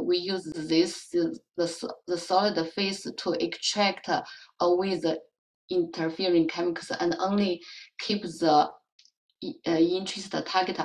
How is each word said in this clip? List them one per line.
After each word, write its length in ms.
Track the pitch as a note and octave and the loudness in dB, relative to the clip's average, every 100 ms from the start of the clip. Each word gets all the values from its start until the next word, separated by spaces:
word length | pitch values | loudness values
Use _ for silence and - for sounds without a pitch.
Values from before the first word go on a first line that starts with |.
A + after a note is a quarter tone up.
we 160 | F3 F3+ | 0 0
use 280 | F#3 F#3+ | 0 -4
this, 640 | D#3+ D3+ D#3 D#3+ F3+ - - | -4 -6 0 2 2 -2 -4
the, 300 | F3 E3 - _ - E3+ - D3+ - - | -2 -2 -4 _ -4 -4 -4 -10 -8 -6
the 100 | E3+ | -4
solid 500 | - F#3 G#3 E3 E3 | 0 2 2 0 -2
phase 340 | - G3 G3 - | -2 -2 -4 -10
to 300 | - F3+ D#3 | -6 -4 -2
extract 640 | E3+ - - G#3 G3 F#3 - C#3+ - - - - | -2 -4 -2 2 2 0 -2 -2 -2 -14 -12 0
away 360 | F3 F3+ G3 F3 | 2 4 2 0
the 240 | E3 D#3 - _ _ _ - | 0 -2 -6 _ _ _ -4
interfering 800 | F3+ E3 E3+ D#3+ D#3+ F#3 E3+ D#3+ | 0 0 -2 -4 0 2 4 4
chemicals 420 | F3 F3 E3+ - - | 0 -2 -4 -6 -2
and 160 | F3 E3+ | -2 0
only 420 | F#3+ G#3 G3+ F3 - - - - | 0 2 2 -2 -8 -18 -18 -8
keep 240 | - G3+ | -4 -4
the, 480 | E3+ E3 E3 D3 D3+ - _ _ _ _ _ - - - E3 | -4 0 4 6 4 -2 _ _ _ _ _ -12 -10 -6 0
uh, 40 | |
interest 640 | D#3+ E3+ F#3 G3 G3 - D#3 - | 4 4 2 -4 -8 -6 -6 0
target 340 | F#3 F#3 F3 | 0 0 -2